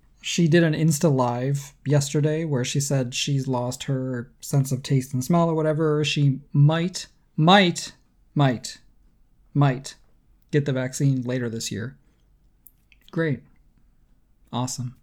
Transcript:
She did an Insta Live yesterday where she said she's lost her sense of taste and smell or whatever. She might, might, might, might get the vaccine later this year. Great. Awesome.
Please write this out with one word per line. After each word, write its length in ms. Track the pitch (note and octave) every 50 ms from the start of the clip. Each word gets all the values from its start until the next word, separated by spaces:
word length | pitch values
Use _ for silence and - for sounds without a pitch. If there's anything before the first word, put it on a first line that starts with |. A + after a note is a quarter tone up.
| _ _ _ _
She 260 | - - - - E3+
did 160 | D#3 E3 E3+ E3+
an 100 | D#3+ D#3
Insta 400 | D#3 D#3 E3 D3 - - D#3+ C3+
Live 600 | C3 B2 A#2+ A#2+ B2 B2+ C#3 C#3+ C#3 - - - _ -
yesterday 600 | C3+ D3 C#3+ C#3+ - - D3+ C#3+ D3+ D#3 D#3+ E3+
where 200 | D#3 C#3+ A#2+ B2+
she 140 | - - C#3+
said 340 | C#3 - C#3+ C3+ B2+ A#2+ B2+
she's 340 | - - C#3+ C#3+ C3+ C3
lost 360 | C3 B2+ A#2+ B2 B2 B2 - -
her 480 | - C3+ C3 C3 C3 B2+ A#2+ A#2 - _ -
sense 300 | - - - C#3 C3 -
of 100 | C3 A#2+
taste 320 | - - C#3+ C3 B2+ - -
and 100 | B2+ B2+
smell 260 | - E3+ E3+ E3+ E3
or 40 | D#3+
whatever. 500 | D#3+ D#3 D#3 D3+ D3+ D#3+ D#3 D3+ D3+ D3+
She 360 | C#3 - D3+ C#3+ C#3 C3 - - _
might, 560 | - C#3 C#3+ D3 D#3+ E3 E3+ F#3+ F#3 - - - _ _ _ _ -
might, 560 | - D#3 E3+ F#3+ G#3 F#3+ F3 E3 - - - - _ _ _ _ _ _ _ -
might, 460 | D3 C#3 C3 A#2+ G#2+ - - - - _ _ _ _ _ _ _ _ _ _ _ _ _ _ -
might 420 | C#3+ C#3+ C#3 C#3 C#3 - - - _ _ _ _ _ _ _ _ _ _ -
get 140 | - D3 C#3+
the 80 | C#3+ C3
vaccine 480 | B2+ B2+ B2+ C3 - D3 C#3 C3+ B2+
later 260 | A#2+ B2 B2 C3 B2
this 240 | A#2 A2 A2+ - -
year. 260 | A2 G2+ A#2 C3 C#3 _ _ _ _ _ _ _ _ _ _ _ _ _ _ - _ _ _ _ _ _ _ -
Great. 320 | - E3 E3 D#3 C3 G#2+ - _ _ _ _ _ _ _ _ _ _ _ _ _ _ _ _ _ _ _ _ -
Awesome. 440 | - A#2+ B2+ B2+ - - B2 B2 A#2+ _